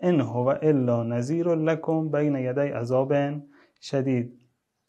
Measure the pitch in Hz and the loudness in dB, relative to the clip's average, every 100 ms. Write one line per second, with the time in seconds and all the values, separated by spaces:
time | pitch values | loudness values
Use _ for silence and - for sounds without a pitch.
0 | 180 156 113 117 127 143 156 143 123 120 | 0 2 0 0 0 2 2 2 2 0
1 | 117 120 123 170 170 165 160 156 160 160 | 0 -2 -2 -2 0 0 0 -2 0 -2
2 | 156 147 151 139 127 135 143 123 120 127 | 0 0 0 0 -2 -2 -2 -2 0 0
3 | 135 143 143 147 - - _ _ - 143 | 2 0 0 -6 -12 -20 _ _ -6 -2
4 | 135 123 120 - _ _ _ _ | 0 -2 -4 -10 _ _ _ _